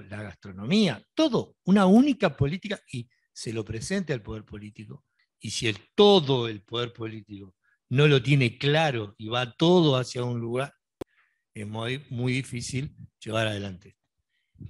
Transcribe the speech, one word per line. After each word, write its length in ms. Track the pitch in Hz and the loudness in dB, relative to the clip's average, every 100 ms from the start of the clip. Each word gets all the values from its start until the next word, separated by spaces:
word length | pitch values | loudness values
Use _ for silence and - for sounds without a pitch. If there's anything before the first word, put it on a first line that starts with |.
| 98 | -10
la 140 | 104 | -12
gastronomía, 840 | 104 - 101 95 107 202 202 107 _ - | -12 -14 -16 -10 -2 2 2 -2 _ -2
todo, 400 | 311 220 110 _ | 0 0 -4 _
una 240 | - 202 190 | 2 4 6
única 500 | 208 294 247 185 - | 6 6 2 0 0
política 420 | 143 180 208 202 _ | -2 -2 -8 -10 _
y 180 | 127 117 _ _ | -12 -12 _ _
se 180 | - - | -16 -10
lo 140 | 113 104 | -8 -8
presente 480 | 110 - 196 165 | -8 -6 -6 -4
al 80 | 131 | -6
poder 240 | 104 110 - | -6 -14 -14
político. 580 | 104 104 104 110 127 _ _ _ _ | -16 -16 -18 -18 -20 _ _ _ _
Y 100 | 113 | -10
si 180 | - 117 | -4 -4
el, 100 | 107 _ - | -4 _ 6
todo 520 | 208 202 135 131 117 | 8 8 4 0 0
el 140 | 104 | -8
poder 320 | - 117 120 | -8 -6 -6
político 640 | 120 113 110 101 101 98 _ _ _ - | -8 -12 -12 -16 -18 -18 _ _ _ -4
no 180 | 127 151 | 2 4
lo 140 | 143 | 4
tiene 380 | 117 143 123 - | 4 2 2 0
claro 560 | 139 147 160 120 104 - | 0 2 0 -2 -6 -10
y 120 | 110 | -6
va 220 | 120 123 | -4 -4
todo 460 | - 165 180 156 131 | 0 4 6 6 2
hacia 260 | 123 123 | -2 -6
un 160 | 123 120 | -4 -4
lugar, 360 | 113 123 139 _ _ - - _ _ _ _ - | -4 -4 -6 _ _ -20 -20 _ _ _ _ -14
es 100 | 104 | -10
muy, 400 | 110 117 131 - | -8 -6 -6 -8
muy 220 | 120 127 | -4 -2
difícil 600 | 127 - 90 - 131 147 - - _ | -2 -4 -10 -8 -6 -8 -12 -20 _
llevar 280 | - 110 110 | -6 -2 -2
adelante. 500 | 104 101 90 - _ _ _ _ _ _ - | -2 -8 -12 -18 _ _ _ _ _ _ -20